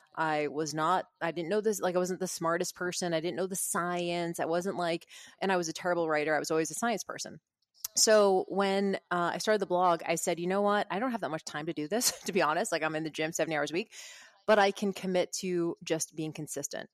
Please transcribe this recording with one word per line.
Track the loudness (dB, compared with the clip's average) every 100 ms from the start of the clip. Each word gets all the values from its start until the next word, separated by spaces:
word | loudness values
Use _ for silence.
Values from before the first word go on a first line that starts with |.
| _ -4
I | 0 0 0
was | -2 -4 0
not, | 2 2 0 _
I | -4
didn't | -4 -2
know | 0
this, | 0 0
like, | 0 0
I |
wasn't | 0 -2
the | -6
smartest | -2 0 0 -2 -4
person. | -6 -4 -2 -2
I |
didn't | -2 -4
know | -4
the | -4
science. | -2 -2 -2 -2 -2 -2 -4 -4
I | -2
wasn't, | -2 -2 -2
like, | -2 -2 -6 -20 -20 _
and | 0
I | 0
was | -2
a |
terrible | -4 0 0 2
writer. | 2 2 0
I |
was | 2
always | 0 0
a | -2
science | -2 -2
person. | -6 -12 -12 -14 _ _ _ _ -6 2
So | 6 8 8 4 2
when, | 0 2 2 2 0 -2
uh, | 0 0
I | 0
started | 2 2
the | 2
blog, | 4 6 4 2
I | 0
said, | 0 0
"You | 0
know | 2
what? | 4 2 0
I | -2
don't | -2
have | -2
that | -4
much | -6
time | -6 -6 -4
to |
do | -4 -2
this, | 0 0
<laughs> | 0 -2
to |
be | 2
honest. | 2 2 0
Like, | 0
I'm | 0 -2
in |
the | -4
gym | -4 -4
seventy | -2 -2 0
hours | -2
a |
week, | -4 -6 -12 -18 -20 -20 _ 2
but | 4
I | 4
can | 2 -4
commit | -2 -2 0 0 -4
to | -4 -2 -2 -4
just | -4 -4 -4 -6
being | -8
consistent. | -8 -8 -8 -8 -10 -12